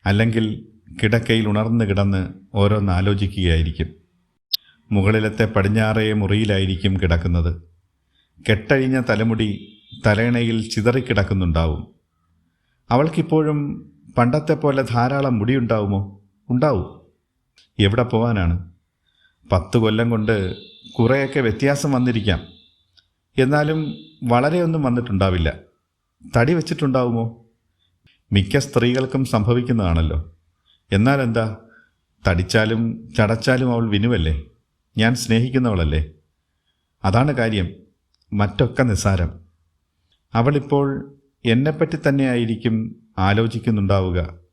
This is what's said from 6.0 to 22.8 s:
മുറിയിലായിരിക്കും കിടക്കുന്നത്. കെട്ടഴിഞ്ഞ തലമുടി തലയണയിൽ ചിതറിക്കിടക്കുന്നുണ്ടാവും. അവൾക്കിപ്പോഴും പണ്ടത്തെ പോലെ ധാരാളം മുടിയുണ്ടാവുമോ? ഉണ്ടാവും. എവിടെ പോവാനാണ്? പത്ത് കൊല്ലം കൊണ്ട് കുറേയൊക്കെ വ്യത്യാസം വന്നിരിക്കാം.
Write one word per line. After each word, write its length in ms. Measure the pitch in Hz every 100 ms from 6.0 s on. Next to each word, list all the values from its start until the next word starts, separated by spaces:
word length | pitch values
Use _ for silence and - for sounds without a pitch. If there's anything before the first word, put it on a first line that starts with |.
| 107
മുറിയിലായിരിക്കും 880 | 107 95 101 110 98 95 90 98 95
കിടക്കുന്നത്. 640 | 92 85 85 85 82 82 - _ _ _ _ _ _ _ -
കെട്ടഴിഞ്ഞ 520 | 107 110 139 131 131 120
തലമുടി 600 | 107 113 110 110 98 - - _ - 110
തലയണയിൽ 600 | 104 120 120 117 113 113
ചിതറിക്കിടക്കുന്നുണ്ടാവും. 1300 | - 110 131 127 101 95 98 87 82 82 78 - _ _ _ _ _ _ _ _ _ _
അവൾക്കിപ്പോഴും 1000 | 123 156 160 - 156 156 147 143 - - _ - -
പണ്ടത്തെ 360 | 120 151 151
പോലെ 280 | 156 147 135
ധാരാളം 560 | 120 120 123 139 139 117
മുടിയുണ്ടാവുമോ? 840 | 120 135 117 110 101 101 98 - _ _ -
ഉണ്ടാവും. 500 | 123 151 113 120 - _ _ _ _ _ _ _ -
എവിടെ 240 | 98 113
പോവാനാണ്? 680 | 117 110 120 107 85 87 85 _ _ _ _ _ _ _ -
പത്ത് 260 | 95 - 120
കൊല്ലം 320 | 110 107 117
കൊണ്ട് 460 | 113 107 107 92 - - - - -
കുറേയൊക്കെ 420 | 113 135 135 147
വ്യത്യാസം 520 | 117 - 139 143 151
വന്നിരിക്കാം. 480 | 131 123 117 101 87 - - _ _